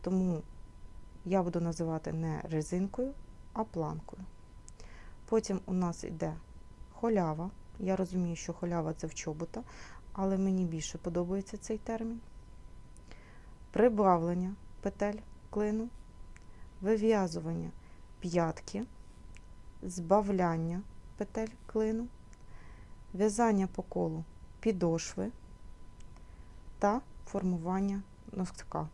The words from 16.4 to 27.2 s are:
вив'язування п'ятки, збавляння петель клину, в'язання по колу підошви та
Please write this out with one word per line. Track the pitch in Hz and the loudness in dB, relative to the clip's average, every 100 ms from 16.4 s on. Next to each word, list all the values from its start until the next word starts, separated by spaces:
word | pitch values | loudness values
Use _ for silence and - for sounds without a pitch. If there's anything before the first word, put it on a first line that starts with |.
| - - - - | -14 -14 -14 -2
вив'язування | 190 220 220 214 185 165 160 165 165 - - - - - | 4 6 8 8 6 2 -2 -2 -4 -8 -16 -16 -16 -6
п'ятки, | 175 175 165 - - 196 240 - - - - - - - - - | 2 4 4 2 -4 -4 -4 -10 -16 -16 -14 -14 -14 -14 -14 -8
збавляння | 185 180 165 202 196 190 175 165 165 180 208 - - - | -6 -4 6 6 6 4 4 4 0 -2 -6 -12 -12 -6
петель | - 226 220 - | -4 -2 -4 -6
клину, | - 220 220 226 240 - - - - - - - - - - | -2 2 2 2 -2 -8 -16 -16 -14 -12 -12 -14 -14 -14 -8
в'язання | 185 214 208 233 202 190 | 4 4 8 8 8 4
по | - | 0
колу | - 185 170 160 165 - - - | -2 2 2 0 -6 -12 -16 2
підошви | 220 190 170 165 - - 196 - - - - - - - - - - - - - - - | 2 6 4 4 0 -2 -4 -4 -14 -14 -14 -12 -14 -14 -14 -14 -14 -14 -14 -14 -12 2
та | 202 226 - - | 4 4 0 -14